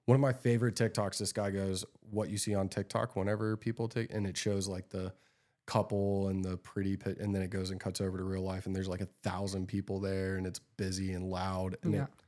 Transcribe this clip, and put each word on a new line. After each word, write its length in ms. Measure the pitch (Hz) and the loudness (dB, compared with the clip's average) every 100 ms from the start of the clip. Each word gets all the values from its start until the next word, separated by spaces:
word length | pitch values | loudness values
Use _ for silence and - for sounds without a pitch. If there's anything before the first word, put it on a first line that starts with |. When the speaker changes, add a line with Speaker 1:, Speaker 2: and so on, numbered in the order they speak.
| - | 6
Speaker 1:
One 80 | |
of 60 | 131 | 6
my 120 | 139 | 6
favorite 420 | 127 120 120 120 - | 4 4 4 4 4
TikToks, 420 | 113 110 101 - | 2 2 0 0
this 140 | 101 | -2
guy 180 | - 101 | 0 0
goes, 340 | 98 98 92 - - | 0 0 0 -4 -12
"What 300 | - 104 98 | -6 -4 -2
you 80 | 104 | -2
see 160 | - | 0
on 140 | 101 95 | 2 0
TikTok 480 | - 98 110 117 98 | -2 -2 -2 -2 0
whenever 400 | 95 107 110 110 | 0 0 0 -2
people 320 | 117 113 113 | -2 -2 -2
take," 240 | 120 113 | -2 -2
and 140 | 107 98 | -2 -2
it 100 | - | -2
shows, 300 | 107 101 98 | 0 0 0
like, 220 | 92 95 | -4 -6
the 240 | 92 92 - _ _ _ _ - | -6 -6 -8 _ _ _ _ 0
couple 600 | 113 101 101 101 98 98 | 2 2 2 2 2 2
and 160 | 95 | 0
the 120 | 92 90 | 0 -4
pretty 400 | - - 98 98 | -6 -2 0 0
pit, 220 | 98 - | -2 -4
and 160 | 104 | 0
then 80 | 98 | 0
it 80 | 92 | 0
goes 200 | 95 92 | -2 -2
and 80 | 92 | -4
cuts 220 | 101 90 | -4 -2
over 160 | 98 92 | -2 -2
to 60 | |
real 180 | 92 95 | -2 -2
life, 240 | 95 95 95 | -2 -2 -2
and 80 | |
there's, 140 | 95 92 | -2 -2
like, 120 | 92 | -2
a 40 | 98 - | -4 -4
thousand 440 | - 92 98 95 92 | -4 -2 -2 -2 -2
people 320 | 98 98 98 | -2 -2 -2
there, 360 | 98 95 95 95 | 0 0 0 -2
and 100 | 92 | -2
it's 120 | - - - | -6 -10 -6
busy 360 | 95 92 95 | -4 -2 -2
and 160 | 92 92 | -2 -2
loud, 460 | 92 95 95 95 92 | -2 -2 -2 -2 -2
and 100 | - | 0
Speaker 2:
Yeah. 100 | 151 | 0
Speaker 1:
it 60 | 139 - | 0 -6